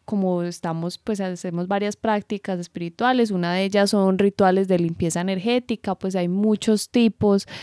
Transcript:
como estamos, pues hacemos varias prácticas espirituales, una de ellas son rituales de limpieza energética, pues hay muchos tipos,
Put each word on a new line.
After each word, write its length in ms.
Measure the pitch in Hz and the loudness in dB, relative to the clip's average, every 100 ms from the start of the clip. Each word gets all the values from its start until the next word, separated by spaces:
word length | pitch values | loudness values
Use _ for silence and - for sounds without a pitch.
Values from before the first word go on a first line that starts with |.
| - | -6
como 380 | 202 185 175 | -2 0 -2
estamos, 540 | 175 175 175 165 170 - | -4 -6 -6 -6 -6 -8
pues 240 | - 202 | -6 -4
hacemos 480 | 190 175 185 170 180 | -4 -6 -6 -6 -2
varias 260 | 202 208 208 | -2 -2 -4
prácticas 640 | 226 208 - 202 - 185 | -2 -2 -2 -8 -6 -6
espirituales, 720 | 170 175 170 - 240 254 226 | -6 -8 -10 -2 0 2 0
una 220 | 185 175 | 0 -2
de 100 | 180 | -2
ellas 280 | 196 202 202 | 0 2 2
son 280 | 208 190 190 | 4 2 4
rituales 480 | 202 196 190 190 190 | 2 4 4 4 2
de 100 | 180 | 2
limpieza 440 | 170 170 170 170 | 0 -2 -2 -2
energética, 720 | 185 190 214 247 247 220 - 185 | -2 -2 0 -2 -2 -6 -4 -6
pues 220 | 190 185 | -4 -2
hay 100 | 175 | 0
muchos 640 | 190 214 214 - 214 - | 0 2 2 2 0 2
tipos, 580 | 185 226 - 208 202 - - | 2 2 4 2 2 0 -16